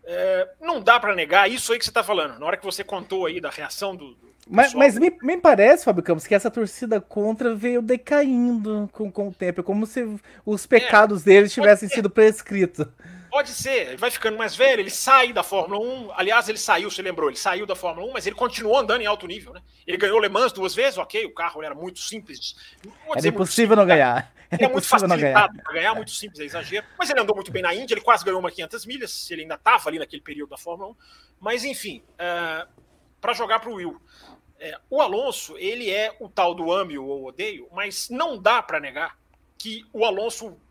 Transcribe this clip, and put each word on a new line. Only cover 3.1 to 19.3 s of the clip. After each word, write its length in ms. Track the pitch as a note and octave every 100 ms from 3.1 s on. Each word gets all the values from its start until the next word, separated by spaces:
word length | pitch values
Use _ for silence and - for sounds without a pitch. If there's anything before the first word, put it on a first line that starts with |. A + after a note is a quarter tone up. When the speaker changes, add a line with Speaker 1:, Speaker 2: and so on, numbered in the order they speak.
| F#3+ E3+
Speaker 1:
aí 140 | F3
da 100 | D3
reação 440 | - D3 - G3
do, 200 | F#3 C#3+
do 200 | A#2+ _ _ -
Speaker 2:
Mas, 200 | G#3 C4+
Speaker 1:
pessoal 100 | B3
Speaker 2:
mas 200 | C#4 A3
me, 120 | E4+ F4
me 140 | B3+ F4
parece, 480 | E4+ A3 G#3+ D#4+
Fábio 180 | - F3+
Campos, 240 | D#3+ D#3+ -
que 80 |
essa 160 | G3+ A3+
torcida 500 | A#3 G#3 - A#3+ G#3+
contra 540 | - G#3+ G#3+ A3 B3
veio 280 | A3 A#3+ A#3+
decaindo 1040 | A3+ B3 - D4 C#4+ B3 A#3+ A#3 G#3 G#3+ G3+
com, 200 | - G#3
com 160 | G3 G3+
o 60 |
tempo. 260 | F#3 F3+ F3
É 20 |
como 220 | F3+ G3+
se 340 | G#3+ C4 A3+ G#3 _ - -
os 180 | G#3
Speaker 1:
É, 40 | -
Speaker 2:
pecados 540 | A#3 B3 G#3+ G#3+ G3+
deles 320 | G3+ G3 G3+
Speaker 1:
pode 0 |
Speaker 2:
tivessem 340 | - D4+ D4+ G#3
Speaker 1:
ser. 80 | B3+
Speaker 2:
sido 120 | G3+
prescritos. 760 | A3+ G#3+ G#3+ - G3+ F3 - D3 _ E3+ - -
Speaker 1:
Pode 200 | C#4 C#4
ser, 380 | A#3+ C4 C4 C#3
ele 80 | B2+
vai 120 | A#3+
ficando 280 | - A3+ G#3+
mais 180 | G#3+ -
velho, 240 | C4+ A#3+
ele 80 | F#3+
sai 460 | - - C4+ B3
da 80 | A3+
Fórmula 360 | - G3 E3+ G3+
um. 320 | A#3+ C4 G#3+
Aliás, 360 | E3 F#3 A3+ G#3+
ele 80 | A3
saiu, 340 | - F3 G3+
você 120 | -
lembrou, 260 | F#3 E3+ D3+
ele 80 | B2+
saiu 300 | G3 F#3 G3+
da 100 | F#3
Fórmula 320 | F3+ E3 G#3+
um, 40 |
mas 120 | C4 G4
ele 80 |
continuou 440 | - B3 - G#3+ C4
andando 240 | A3 B3
em 40 | G#3
alto 200 | G#3
nível, 260 | F3+